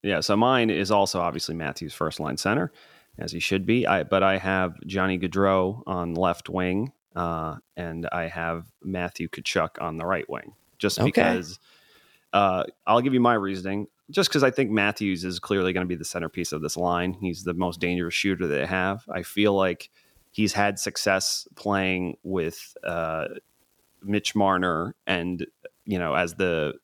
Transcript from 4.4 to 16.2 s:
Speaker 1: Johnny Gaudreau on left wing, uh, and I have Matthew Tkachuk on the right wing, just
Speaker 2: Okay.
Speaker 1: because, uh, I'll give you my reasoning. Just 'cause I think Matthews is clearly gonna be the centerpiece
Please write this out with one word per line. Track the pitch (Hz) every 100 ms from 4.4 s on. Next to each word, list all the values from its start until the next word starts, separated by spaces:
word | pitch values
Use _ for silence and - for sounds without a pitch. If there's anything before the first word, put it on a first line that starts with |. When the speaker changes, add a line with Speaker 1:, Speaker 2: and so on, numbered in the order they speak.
| 95 95 92 - -
Speaker 1:
Johnny | 95 95 92
Gaudreau | 90 92 98 95 92 117 -
on | 92 87
left | 85 90 85 -
wing, | 90 92 95 131 _ _
uh, | 87 85 82 80 73 _ -
and | 85 82 85
I | 87 82
have | 82 82 85 82 _
Matthew | 90 92 87 - 85
Tkachuk | - - 92 80 -
on | 85 80
the | 85
right | 92 -
wing, | - - _ _ _
just | 104 -
Speaker 2:
Okay. | -
Speaker 1:
because, | - - - 165 - _ _ _ _ _ _ _
uh, | 98 98 92 - _ -
I'll | 117
give | 131
you | 127
my | 120
reasoning. | 113 98 95 95 98 104 _ -
Just | 165 180
'cause | 147
I | 135
think | 127 123
Matthews | 107 101 - 101 90
is | 90 87
clearly | - 98 92
gonna | 92 90
be | 85
the |
centerpiece | 82 90